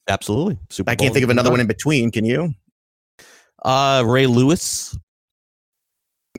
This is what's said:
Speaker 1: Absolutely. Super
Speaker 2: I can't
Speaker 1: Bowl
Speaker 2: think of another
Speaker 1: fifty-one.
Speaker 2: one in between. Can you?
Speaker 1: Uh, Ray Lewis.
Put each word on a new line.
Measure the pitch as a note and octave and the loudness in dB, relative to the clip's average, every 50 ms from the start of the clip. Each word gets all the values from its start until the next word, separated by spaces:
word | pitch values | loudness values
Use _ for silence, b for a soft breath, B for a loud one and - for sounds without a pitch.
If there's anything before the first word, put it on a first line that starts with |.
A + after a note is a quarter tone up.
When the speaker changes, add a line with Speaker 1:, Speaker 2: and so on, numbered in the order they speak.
| _ - | _ -6
Speaker 1:
Absolutely. | G2 G2 - - G#2 A#2+ D#3+ G#3 D3+ G2 - - | -6 -4 -4 -4 -2 -2 -2 -2 -4 -6 -10 -12
Super | - - F#2+ A2+ | -10 -6 -4 -4
Speaker 2:
I | A#2+ | -2
can't | - - C3 | 0 0 0
Speaker 1:
Bowl | C3 | 2
Speaker 2:
think | C#3 C3 | 2 2
of | A#2+ | 2
another | B2 A#2+ A#2 B2 | 2 2 2 2
Speaker 1:
fifty-one. | B2 | 2
Speaker 2:
one | B2 | 2
in | B2 G#2 | 0 0
between. | G#2+ - - C#3+ D#3 C3+ A#2 A2+ | -2 -2 -2 0 0 2 0 0
Can | - A#2 G#2+ | -2 -2 -2
you? | A2+ B2 D3 E3+ E3+ C#3 - _ _ _ _ _ _ _ _ _ _ _ b b b b b b b b _ - | -2 -2 -2 -2 -4 -6 -8 _ _ _ _ _ _ _ _ _ _ _ b b b b b b b b _ -4
Speaker 1:
Uh, | - C3 C3+ C#3 C#3 C3+ C3 A#2+ | -2 0 2 2 2 2 2 2
Ray | A2+ B2 C3 C3+ C3 | 4 4 4 4 4
Lewis. | A#2+ A#2+ B2+ C3+ E3+ F#3 - - - - - - - - - _ _ _ _ _ _ _ _ _ _ _ _ _ _ _ _ _ _ _ _ _ _ _ _ _ - | 4 4 4 4 2 0 -2 -6 -8 -8 -10 -10 -12 -14 -14 _ _ _ _ _ _ _ _ _ _ _ _ _ _ _ _ _ _ _ _ _ _ _ _ _ -20